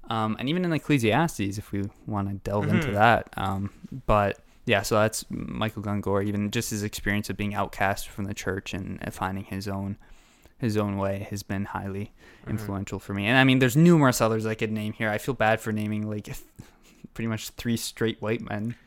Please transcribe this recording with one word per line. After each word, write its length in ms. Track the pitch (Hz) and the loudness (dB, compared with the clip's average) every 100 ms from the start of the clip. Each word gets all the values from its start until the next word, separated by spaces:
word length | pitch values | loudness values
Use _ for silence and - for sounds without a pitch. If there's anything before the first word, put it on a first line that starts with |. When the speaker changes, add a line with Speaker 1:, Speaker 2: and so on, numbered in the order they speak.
| - | -2
Speaker 1:
Um, 280 | 117 110 107 | 0 0 0
and 100 | 123 | -2
even 160 | 175 | 0
in 80 | 180 | 0
Ecclesiastes, 840 | 151 - 147 110 120 170 - 101 98 | 0 2 4 6 4 2 0 -2 -4
if 140 | - | -6
we 100 | 101 98 - - | -4 -4 -8 -6
wanna 280 | 104 98 | -4 -4
delve 340 | 98 - 104 101 | -4 -2 0 2
into 180 | 107 151 | 2 2
Speaker 2:
Mm-hmm. 60 | |
Speaker 1:
that. 340 | 104 113 110 - - | 6 6 6 0 -6
Um, 340 | 98 98 101 - - 131 - | -4 -2 -6 -8 -14 -8 2
but, 320 | 107 101 - - _ | 4 4 -2 -12 _
yeah, 180 | - 101 | 2 2
so 120 | 101 110 | 4 4
that's 280 | 107 - - | 4 0 -8
Michael 540 | - - - 107 107 | -8 -8 -4 -4 -4
Gungor. 420 | 101 101 98 98 | -4 -2 0 0
Even 260 | 104 101 104 | 0 -2 -2
just 200 | 117 113 | -2 -4
his 120 | 107 | -4
experience 460 | 104 - 104 101 - | -4 -4 -2 -2 -4
of 80 | 98 | -4
being 180 | 104 | -4
outcast 540 | 101 98 - 98 101 - | -4 -6 0 -2 0 -8
from 160 | - | -8
the 100 | 98 | -8
church 380 | 101 - 95 - | -6 -4 -6 -6
and, 260 | 92 95 92 | -8 -8 -8
and 100 | - | -10
finding 320 | - 95 95 | -6 -6 -6
his 220 | 98 95 104 | -8 -8 -6
own, 300 | 98 98 104 - - _ _ _ _ | -6 -6 -8 -14 -20 _ _ _ _
his 180 | 120 107 | -2 0
own 200 | 104 98 | 0 -2
way 300 | 98 98 98 | -2 -4 -6
has 120 | 101 | -10
been 220 | - 98 98 | -6 -6 -6
highly 460 | 98 98 98 104 _ - - | -6 -8 -8 -10 _ -20 -18
Speaker 2:
Mm-hmm. 80 | - | -8
Speaker 1:
influential 480 | 110 104 98 98 98 | -6 -4 -6 -6 -8
for 120 | - | -6
me. 140 | 101 101 | -2 2
And, 100 | 131 | 6
I 60 | |
mean, 140 | 131 131 | 6 6
there's 180 | 127 127 | 6 8
numerous 440 | 175 165 135 117 | 8 8 6 4
others 260 | 113 110 110 | 2 2 -2
I 80 | |
could 160 | 110 110 | -2 -2
name 220 | 107 107 | -2 -4
here. 180 | - 113 | -2 -2
I 80 | 107 | -2
feel 160 | - | -4
bad 260 | 131 110 110 | 2 2 2
for 120 | 113 | 0
naming, 360 | 107 107 107 107 | -2 -2 -4 -4
like, 200 | 107 - - - - - | -6 -8 -14 -14 -20 -20
<laughs> 400 | _ _ _ - | _ _ _ -14
pretty 120 | - 113 | -6 -4
much 220 | 110 - | -4 -6
three 260 | - 120 117 | -6 -2 -2
straight 460 | - - 117 - | -2 -2 -2 -2
white 180 | 107 117 | -4 -4
men. 340 | 113 104 110 117 | -4 -6 -6 -8